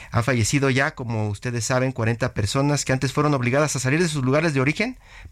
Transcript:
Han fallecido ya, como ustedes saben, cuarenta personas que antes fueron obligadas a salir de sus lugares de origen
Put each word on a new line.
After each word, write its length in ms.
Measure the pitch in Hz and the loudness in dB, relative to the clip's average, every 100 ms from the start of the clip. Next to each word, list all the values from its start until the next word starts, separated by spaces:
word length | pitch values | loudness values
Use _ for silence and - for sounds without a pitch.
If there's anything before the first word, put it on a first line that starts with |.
| - | -6
Han 120 | - | -2
fallecido 460 | 117 123 107 147 135 | 0 2 2 2 2
ya, 240 | 131 143 | 2 0
como 340 | - 120 113 107 | -2 -6 -4 -4
ustedes 360 | 101 123 120 | -4 -6 -4
saben, 280 | 110 127 131 | 0 0 0
cuarenta 400 | 127 110 117 127 | 0 -2 0 -2
personas 520 | - 104 139 143 147 | -2 -2 2 2 0
que 80 | - | 0
antes 200 | 131 139 | 0 0
fueron 220 | 151 147 | 0 2
obligadas 420 | 139 120 135 151 - | 2 2 2 0 0
a 40 | |
salir 200 | 127 151 | 0 2
de 80 | 175 | 0
sus 160 | 151 | 0
lugares 300 | 131 143 165 | 0 2 2
de 60 | 135 | 2
origen 360 | 131 156 220 254 - - - | 0 0 -4 -4 -18 -20 -6